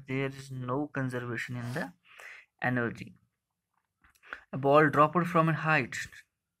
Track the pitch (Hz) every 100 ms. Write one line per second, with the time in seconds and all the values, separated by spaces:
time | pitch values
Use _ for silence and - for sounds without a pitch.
0 | 135 131 135 135 135 131 123 135 147 139
1 | 131 123 120 117 - 123 120 139 185 -
2 | _ - - - _ _ 123 123 117 -
3 | - - _ _ _ _ _ _ _ _
4 | _ _ - - _ 135 139 147 151 139
5 | 151 175 170 170 160 156 156 151 117 -
6 | - - - _ _ _